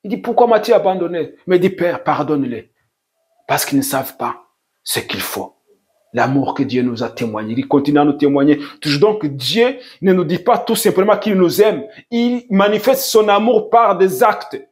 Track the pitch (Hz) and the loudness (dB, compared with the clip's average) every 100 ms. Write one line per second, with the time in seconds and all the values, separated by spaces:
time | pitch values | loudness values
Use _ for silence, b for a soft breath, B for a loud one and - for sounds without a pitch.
0 | 196 202 - 233 240 214 226 214 190 185 | -8 -8 -4 0 4 2 4 2 2 -2
1 | 170 170 143 - - 180 180 - 170 170 | -4 -6 -8 -10 0 2 2 0 -4 -2
2 | - 147 147 147 127 113 - _ _ _ | -4 -4 -2 -2 -2 -8 -14 _ _ _
3 | _ _ _ _ - 135 - 139 135 135 | _ _ _ _ -4 -4 0 -2 0 -6
4 | - - 120 - _ _ _ _ - - | -6 -8 -10 -10 _ _ _ _ -8 -8
5 | - 202 - - - _ _ _ _ _ | -6 -10 -8 -10 -12 _ _ _ _ _
6 | _ 117 117 139 131 - 117 127 123 113 | _ -2 0 0 -2 -4 -2 -2 -2 -4
7 | 120 - 117 107 107 123 135 147 143 147 | -8 -6 -8 -6 -6 -6 0 0 2 2
8 | 147 143 143 139 143 143 B B 151 143 | 2 2 2 4 2 2 B B -4 2
9 | 202 214 151 135 123 202 247 269 B B | 2 0 -6 -6 -4 0 0 0 B B
10 | 190 185 160 175 - 226 - 226 208 180 | 2 2 0 -2 0 0 0 -2 0 2
11 | 202 202 220 190 175 - 214 185 - B | 2 2 0 2 2 4 2 2 -10 B
12 | B 233 240 247 - 190 208 214 240 262 | B -2 0 -2 -2 2 2 2 0 0
13 | - 220 208 202 220 226 - 226 220 185 | 2 2 4 2 2 0 2 2 2 2
14 | 190 185 220 202 - - - | 0 4 2 2 -10 -14 -16